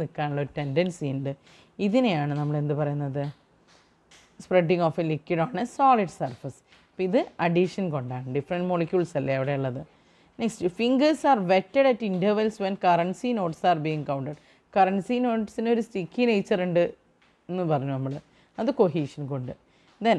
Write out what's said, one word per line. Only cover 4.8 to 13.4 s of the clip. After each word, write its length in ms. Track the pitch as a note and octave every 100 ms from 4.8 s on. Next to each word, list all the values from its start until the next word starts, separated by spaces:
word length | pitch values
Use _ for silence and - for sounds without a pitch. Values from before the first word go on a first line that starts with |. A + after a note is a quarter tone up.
| E3
of 100 | D3+
a 20 | E3
liquid 280 | D#3 - E3+
on 120 | E3 F#3+
a 20 | A#3+ -
solid 320 | C4+ A#3+ F3+ -
surface. 380 | C#3 B2+ C#3 - _ _ _
അപ്പോൾ 140 | - F#3
ഇത് 100 | A#3 F4+ - E3+
അഡീഷൻ 380 | F3 F3+ - F#3
കൊണ്ടാണ്, 320 | D3 B2 B2+ C3 C3+
ഡിഫറെന്റ് 300 | C#3+ F3 F3+
മോളിക്യൂൾസ് 440 | F3 E3 F#3 E3 D3
അല്ലേ 140 | C3+ C3+
അവിടെ 160 | C3+ C#3
ഉള്ളത്. 220 | C3+ B2 - _ _ _ _ -
നെക്സ്റ്റ്, 280 | A3+ - F3 F3
fingers 400 | A#3 C4 D4+ D#4 D4
are 100 | B3 F3
wetted 360 | F#3+ F#3+ C#4 C4+
at 80 | A#3+ A3
intervals 460 | F#3 G3 G#3 A3 G#3+
when 120 | F#3+ G3
currency 460 | F#3 E3+ F3 F#3 B3
notes 220 | A#3